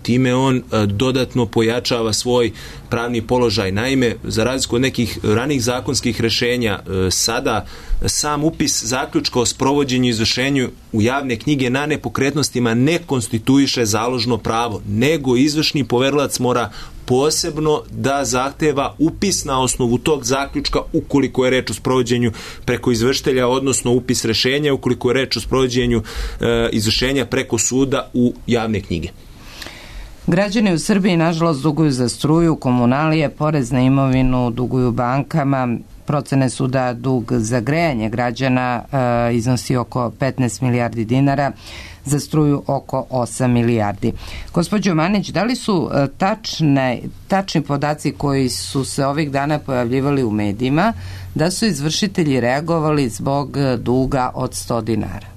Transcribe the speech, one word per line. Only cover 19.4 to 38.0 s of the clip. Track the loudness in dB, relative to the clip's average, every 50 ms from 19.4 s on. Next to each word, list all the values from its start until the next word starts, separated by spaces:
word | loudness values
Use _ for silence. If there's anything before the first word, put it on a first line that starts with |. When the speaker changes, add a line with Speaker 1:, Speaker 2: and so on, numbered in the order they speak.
| -2
Speaker 1:
na | -2 0 0
osnovu | 0 0 0 0 0 2 0
tog | 2 2 0 0 0 0
zaključka | -2 0 0 -2 -2 -4 -6 -4 -2 -2 -2 -2 0 -2
ukoliko | -4 -2 2 2 2 2 2 0 0 2
je | 2
reč | 2 0 0 -2
o | -8
sprovođenju | -4 -2 0 2 2 2 2 2 2 2 0 -2 -4 -14 -14 -14 -8 -4
preko | -2 -2 0 2 0
izvršitelja, | 2 2 2 0 0 0 0 0 0 2 2
odnosno | 2 2 2 0 0 0 0 0 2
upis | 0 2 2 0 -2 0 0
rešenja | 0 0 0 0 0 0 0 0 0 0
ukoliko | 0 0 -2 -2 0 0 0
je | 2
reč | 2 0 -2 -4
o | -6
sprovođenju, | -4 -2 0 2 2 2 2 0 2 2 2 0 0 -4 -8 -6 -6 -6 -6 -2
e, | 0 0 2 2 0 0
izvršenja | 0 0 0 0 0 0 0 0 0 0 -2
preko | 0 -2 -2 -2 -2 -2
suda | -2 0 0 2 2 2 2 0 -4 -4 -4 0
u | 2 2 2 0 -2 -2
javne | 0 0 0 2 0 -2 -4
knjige. | -2 -4 -4 -4 -4 -8 -12 -16 -20 -20 -20 -20 -20 -18 -16 -14 -14 -14 -16 -16 -18 -16 -14 -14 -14 -14 -18 -6 -2
Speaker 2:
Građani | 0 2 2 2 2 2 2 2 2 2
u | 0
Srbiji, | 2 2 2 2 4 2 4
nažalost, | 4 2 2 2 2 2 2 2 2 0
duguju | 0 2 4 2 2
za | 2 2 0 -2
struju, | 0 -2 0 2 4 4 4 4 2
komunalije, | 2 2 2 2 4 4 4 4 2 2 2 2 2 0 0
porez | -2 -2 -2 0 2 0 0 0
na | 2 2
imovinu, | 4 4 4 4 4 4 4 4 4 4 4 2 2 0
duguju | 0 -2 -2 0 2 2 2 2
bankama. | 2 0 0 0 0 0 -2 0 0 0 2 2 2 0 0 -2 -2 -4 -6 -12 -20 -12 -4
Procene | -2 -2 -2 0 0 2 2 2 2
su | 0 -2 -2
da | 0 0 0 0 0 -2
dug | -2 -2 0 0 0 0 0 0
za | 0 0 0 0 0
grejanje | 0 0 2 2 2 0 0 0